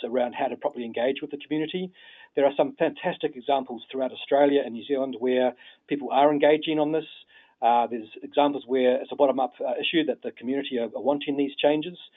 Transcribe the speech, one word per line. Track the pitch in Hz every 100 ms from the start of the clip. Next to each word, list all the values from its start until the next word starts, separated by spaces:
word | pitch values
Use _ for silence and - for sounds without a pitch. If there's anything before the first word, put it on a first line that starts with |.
around | 117 123 123 117
how | 135
to | 123
properly | - 123
engage | 117 113 123 143
with | 151
the | 143
community. | - 156 156 185 185 _ - - - -
There | 139
are | 143
some | 143 -
fantastic | 160 143 180 165 151
examples | 139 120 139 131 117 -
throughout | 131 127
Australia | - - 139 143 143
and | 135
New | 117
Zealand | 101 135 135 113
where | 123 127 127 123 - - -
people | 143 123
are | 127 147
engaging | 147 147 156 156 151
on | 151
this. | 156 151 - _ - _ -
Uh, | 120 120 117
there's | 120 110 -
examples | 147 143 143 139 117
where | 131 127 127
it's | -
a |
bottom-up, | 123 143 143 127 -
uh, | 165 151
issue | 135 170
that | 151 117
the | 120
community | - 117 139 139 123
are, | 113 123
are |
wanting | 117 147 147 143
these | 139 139
changes. | 147 151 160 175 -